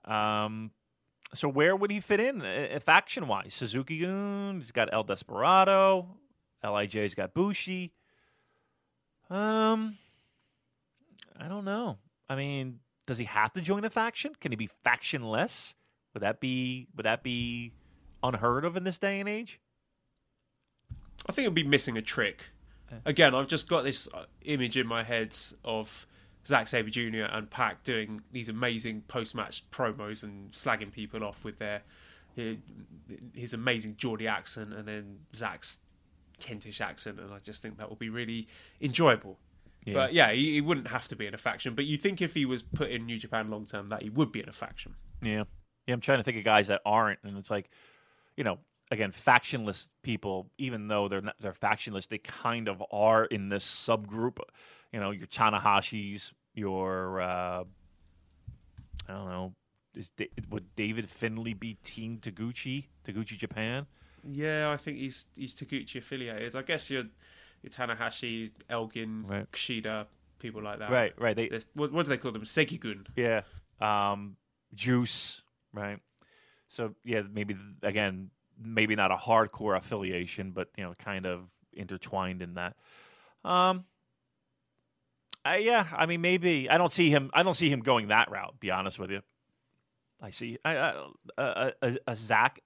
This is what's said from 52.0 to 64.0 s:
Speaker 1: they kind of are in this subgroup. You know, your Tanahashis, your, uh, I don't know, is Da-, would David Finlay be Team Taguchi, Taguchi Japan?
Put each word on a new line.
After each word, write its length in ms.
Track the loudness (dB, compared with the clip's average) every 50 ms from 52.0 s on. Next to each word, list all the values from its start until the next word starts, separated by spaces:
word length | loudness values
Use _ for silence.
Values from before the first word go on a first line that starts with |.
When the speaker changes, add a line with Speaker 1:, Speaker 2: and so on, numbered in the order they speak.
| -6
Speaker 1:
they 100 | -6 -10 -10
kind 480 | _ -12 -14 -4 -2 -2 -2 0 -2 -4
of 140 | -4 -4 -8 -4
are 340 | 2 6 6 8 8 8 6
in 240 | 4 0 -2 0 0
this 160 | -2 -2 0
subgroup. 720 | -2 -2 -2 2 2 2 2 0 -6 -4 -2 -2 -2 -2 -4 -12 -12 _ -20 -20 -20 -20 -20 _ _
You 80 | -8 -4
know, 120 | -4 -4
your 160 | -4 -6 -10
Tanahashis, 1040 | -10 2 4 4 4 4 4 4 6 6 6 4 2 -6 -6 -6 -6 -8 -10 -10 -12 _ _ _ _ _
your, 680 | -6 -4 -2 -2 -2 -2 -2 -2 -4 -4 -4 -2 -2
uh, 420 | -2 -2 -2 -2 -2 -2 -4 -6 -8 -10 -14 _ -20 -20 _ _ -20 _ _ _ _ _ _ _ _ -18 -18 -18 _ -20 _ -20 -18 -14 -12 -12 -10
I 60 | -10 -10
don't 140 | -10 -8 -8
know, 240 | -6 -6 -6 -8 -10 _ _ _ _ _ _ _ _
is 140 | -16 -16 -14
Da-, 180 | _ -8 -8 -8 -6 -12 -10 -8
would 260 | -8 -10 -10 -10 _
David 320 | -4 -2 -2 -2 -4 -6 -8
Finlay 440 | -8 -4 -4 -4 -4 -4 -6 -6 -8
be 220 | -8 -8 -10 -12 _ _
Team 340 | -14 -12 -10 -10 -10 -10 -10
Taguchi, 640 | -10 -12 -8 -6 -8 -6 -6 -8 -8 -6 -6 -8 -8 _ _ _ _
Taguchi 320 | -8 -6 -6 -6 -6 -6
Japan? 480 | -8 -8 -6 -4 -4 -4 -2 -4 -6 -8 -10 _ _